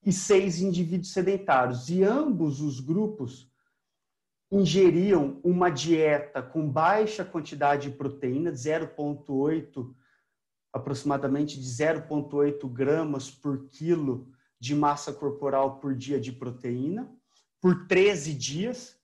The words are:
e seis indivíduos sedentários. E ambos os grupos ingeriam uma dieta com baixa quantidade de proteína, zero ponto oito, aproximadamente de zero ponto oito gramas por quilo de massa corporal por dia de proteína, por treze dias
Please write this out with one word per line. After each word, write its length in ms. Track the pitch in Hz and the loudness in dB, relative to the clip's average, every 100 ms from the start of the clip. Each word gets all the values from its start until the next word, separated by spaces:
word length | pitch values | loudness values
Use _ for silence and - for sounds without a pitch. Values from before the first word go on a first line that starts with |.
e 120 | 202 | 0
seis 480 | 180 - 196 196 165 | -2 4 4 4 0
indivíduos 520 | 190 175 165 180 - | 0 0 0 -2 -2
sedentários. 760 | - 180 196 196 135 123 120 135 | -2 0 0 2 2 2 -2 -2
E 140 | 180 | 2
ambos 560 | 190 262 311 196 156 135 | 4 2 0 0 0 -2
os 180 | 147 127 | -4 -4
grupos 720 | 131 170 214 214 120 - _ _ _ _ _ _ _ _ _ _ _ | -2 -2 -2 -4 -10 -12 _ _ _ _ _ _ _ _ _ _ _
ingeriam 920 | 202 175 170 185 160 196 180 139 - | 2 4 6 6 6 4 4 2 0
uma 280 | 175 180 180 | 0 4 2
dieta 680 | 143 151 160 156 147 147 - | 2 0 4 4 2 -2 -8
com 300 | 127 160 156 | -6 -4 -2
baixa 540 | 131 160 208 214 - | 2 4 4 0 -2
quantidade 640 | 180 170 151 147 143 143 139 | -6 -8 -8 -2 0 2 -2
de 60 | 135 | -6
proteína, 560 | 139 - 127 131 170 | -8 -4 -4 -2 -2
zero 340 | 139 127 160 156 | -4 -4 -2 -4
ponto 480 | - 147 147 - | -6 -6 -6 -4
oito, 580 | 135 143 160 - - 120 - _ _ _ _ _ _ _ | -2 0 -2 -6 -12 -12 -14 _ _ _ _ _ _ _
aproximadamente 840 | - 143 139 143 139 143 139 151 135 | -10 -6 -6 -2 -2 0 0 -2 -4
de 100 | 127 | -10
zero 340 | 120 151 160 | -2 0 0
ponto 340 | 156 151 143 143 | -2 -6 -4 0
oito 320 | 147 143 131 | 0 0 -8
gramas 600 | 120 135 156 156 143 127 | -2 0 0 0 -6 -8
por 400 | - 143 135 - | -10 -6 -6 -8
quilo 600 | - 160 165 143 117 - _ _ _ | -10 -2 0 0 -4 -8 _ _ _
de 120 | 120 | -4
massa 400 | 147 147 143 - | 0 2 0 -6
corporal 680 | 143 143 143 139 135 135 135 | -6 -6 -4 -2 0 0 -2
por 160 | 143 127 | -6 -6
dia 240 | 127 139 | -4 -4
de 100 | 117 | -4
proteína, 840 | 123 127 117 127 120 139 202 262 - _ _ _ _ | -8 -10 -8 -6 -4 -4 -6 -10 -16 _ _ _ _
por 280 | 180 175 - | 4 4 2
treze 440 | 185 202 185 143 | 4 4 4 -4
dias 640 | 143 120 147 220 247 - _ | -6 -6 -4 -6 -6 -12 _